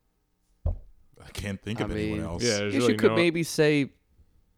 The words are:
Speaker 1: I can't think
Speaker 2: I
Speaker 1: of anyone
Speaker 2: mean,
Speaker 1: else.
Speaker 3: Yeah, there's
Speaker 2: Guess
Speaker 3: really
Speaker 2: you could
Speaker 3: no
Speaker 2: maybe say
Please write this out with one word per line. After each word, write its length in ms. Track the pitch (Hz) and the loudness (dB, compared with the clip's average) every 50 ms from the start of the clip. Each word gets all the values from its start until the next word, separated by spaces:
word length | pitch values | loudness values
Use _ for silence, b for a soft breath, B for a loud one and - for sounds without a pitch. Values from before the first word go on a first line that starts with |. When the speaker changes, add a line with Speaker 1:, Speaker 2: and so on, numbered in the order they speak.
| _ _ _ _ _ _ _ _ _ _ _ _ _ - - - - - - - _ _ _ - - | _ _ _ _ _ _ _ _ _ _ _ _ _ -6 -6 -6 -10 -16 -20 -20 _ _ _ -20 -20
Speaker 1:
I 60 | - - | -16 -12
can't 280 | - 95 104 98 95 | -10 -8 -8 -8 -8
think 180 | - 101 110 - | -8 -8 -6 -4
Speaker 2:
I 40 | 107 | -4
Speaker 1:
of 60 | 104 | -4
anyone 260 | 104 107 107 107 107 107 | -2 -2 -2 -2 -4 -4
Speaker 2:
mean, 100 | 104 82 | -4 -6
Speaker 1:
else. 160 | 85 - 117 | -6 -2 -2
Speaker 3:
Yeah, 140 | 120 107 101 | 0 0 0
there's 160 | 104 104 98 | -2 -2 0
Speaker 2:
Guess 80 | - | 2
Speaker 3:
really 120 | 123 117 - | 2 2 2
Speaker 2:
you 40 | 107 | 4
could 120 | 226 - | 4 4
Speaker 3:
no 40 | 113 | 4
Speaker 2:
maybe 280 | 175 170 175 160 170 165 | 4 4 2 2 0 -4
say 480 | - - - 156 151 151 147 139 - - _ _ _ _ _ - _ _ _ _ _ _ | -2 0 2 2 4 4 2 0 -2 -6 _ _ _ _ _ -20 _ _ _ _ _ _